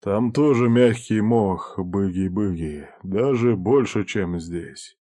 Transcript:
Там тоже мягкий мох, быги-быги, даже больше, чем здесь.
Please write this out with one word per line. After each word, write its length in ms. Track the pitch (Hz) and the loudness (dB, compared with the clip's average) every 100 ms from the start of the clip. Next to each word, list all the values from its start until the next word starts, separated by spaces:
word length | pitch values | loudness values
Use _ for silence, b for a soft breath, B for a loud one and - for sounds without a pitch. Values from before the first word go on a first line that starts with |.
Там 300 | - 101 120 | -2 0 0
тоже 380 | 127 147 123 120 | 2 2 4 4
мягкий 520 | 117 123 120 - 110 | 6 4 2 -2 0
мох, 560 | 107 117 101 92 - - | 2 2 2 -2 -6 -8
быги-быги, 1080 | 90 98 98 92 95 92 101 85 80 73 73 - | -4 -2 -2 0 -2 -2 -2 -4 -6 -10 -16 -16
даже 520 | 92 95 131 127 120 104 | -6 -2 0 2 2 0
больше, 500 | 92 139 117 110 98 | 2 2 2 -2 -4
чем 340 | 107 90 87 | -4 -4 -4
здесь. 580 | 82 85 80 71 - _ | -6 -10 -10 -18 -20 _